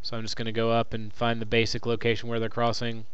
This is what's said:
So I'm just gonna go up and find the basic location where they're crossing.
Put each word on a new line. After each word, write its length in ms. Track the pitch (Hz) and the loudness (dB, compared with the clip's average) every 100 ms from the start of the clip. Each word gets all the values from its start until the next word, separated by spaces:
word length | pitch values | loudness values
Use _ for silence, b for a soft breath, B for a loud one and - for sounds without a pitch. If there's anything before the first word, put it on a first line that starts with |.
So 160 | - 117 | -4 -4
I'm 60 | |
just 140 | 110 - | -4 -4
gonna 160 | 113 | -2
go 180 | 110 113 | 0 4
up 240 | 117 113 | 4 2
and 180 | 113 107 | -2 -4
find 280 | - 117 117 | -2 0 0
the 60 | 107 | 2
basic 380 | 117 113 117 | 2 4 0
location 440 | 120 113 117 110 120 | 0 0 2 0 0
where 100 | 117 | -2
they're 100 | 113 | -2
crossing. 580 | 113 120 113 120 113 110 | 0 0 2 -2 -4 -6